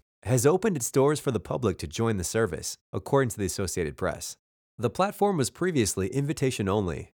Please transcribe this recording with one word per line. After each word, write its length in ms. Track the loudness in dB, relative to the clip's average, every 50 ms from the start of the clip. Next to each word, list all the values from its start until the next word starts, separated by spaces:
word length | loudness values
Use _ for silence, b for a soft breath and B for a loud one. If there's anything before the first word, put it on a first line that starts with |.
| _ _ _ _ -2
has 240 | 0 2 4 6
opened 300 | 4 4 4 2 0 0
its 160 | 0 -2 0 2
doors 260 | 4 4 4 4 0
for 140 | 0 -2 -2
the 80 | -2
public 380 | -2 -4 -4 -2 0 0 0 -2
to 100 | -4 -6
join 280 | -4 -2 0 0 0
the 60 | 0 -2
service, 540 | -2 0 0 0 0 -2 -4 -8 -8 -10 -12 _ _ -8
according 380 | -8 -2 2 2 2 2 2
to 80 | 0 -2
the 80 | -2
Associated 500 | -2 -2 -2 -4 -4 -2 -2 -2 -4 -4
Press. 400 | -2 -2 -2 -2 -4 -8 -12 -14 -16 _ _ _ _ _ _ _ -4
The 100 | -4 -2
platform 480 | 0 0 0 0 0 0 0 2 2
was 140 | 2 0 0
previously 560 | -2 -2 -2 0 2 2 2 2 2 -2 -2
invitation 640 | -2 -2 -2 -2 -2 -2 0 0 0 0 0 0 2
only, 420 | 2 2 2 0 -2 -6 -8 -14 _